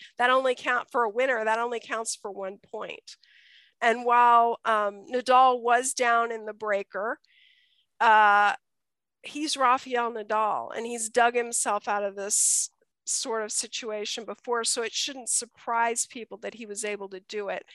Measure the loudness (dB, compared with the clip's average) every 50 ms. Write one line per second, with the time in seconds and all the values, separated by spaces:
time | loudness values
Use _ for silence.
0 | -20 -12 _ 0 2 4 4 4 2 2 -2 -2 -2 -2 -2 -2 -2 -2 0 0
1 | 0 0 0 0 0 0 0 0 0 0 0 0 -2 -2 -4 -6 -8 -6 -8 -6
2 | -6 -6 -8 -8 -10 -12 -12 -10 -10 -10 -12 -14 _ _ -14 -12 -10 -12 -12 -14
3 | -16 -20 -20 _ _ _ _ _ _ _ _ _ _ _ _ -2 2 2 2 2
4 | 2 2 4 6 6 8 8 6 6 4 0 -2 -2 0 0 0 0 -2 -4 -8
5 | -10 -6 -6 -4 2 6 6 8 8 8 6 4 2 2 2 2 2 0 -2 0
6 | 2 2 4 2 2 0 -4 -8 -8 -10 -10 -8 -4 -2 -2 -2 -2 _ -8 -6
7 | -6 -6 -6 -8 _ _ _ _ _ _ _ _ _ _ _ _ _ _ _ 2
8 | 4 6 8 8 8 8 6 6 4 4 2 -2 _ _ _ _ _ _ _ _
9 | _ _ _ _ -18 -14 -10 -8 -6 -4 -2 0 2 2 2 2 0 -4 -4 -2
10 | -2 -2 -4 -8 -6 -4 -2 0 0 0 -2 -4 -6 -8 -8 -8 -8 -8 -6 -6
11 | -8 -2 2 4 4 4 4 0 -4 -4 -4 -4 -2 -2 -2 -4 -2 -2 -2 -2
12 | -2 -4 -6 -6 -6 -2 0 0 2 2 0 0 -2 -4 _ _ _ _ _ _
13 | -10 -6 -6 -6 -4 -4 -4 -4 -6 -6 -6 -6 -6 -6 -8 -10 -8 -8 -8 -8
14 | -6 -8 -8 -10 -10 -12 -14 -12 -8 -4 -4 -2 -2 -2 -2 -2 -4 -6 -6 -6
15 | -6 -6 -8 -10 -6 -4 -4 -4 -4 -6 _ _ -8 -4 -2 0 0 0 -2 -4
16 | -6 -6 -8 -14 -14 -14 -14 -14 -12 -14 -14 -12 -14 -12 -10 -8 -6 -6 -6 -8
17 | -10 -12 -14 -16 -14 -12 -10 -8 -6 -6 -6 -8 -10 _ -20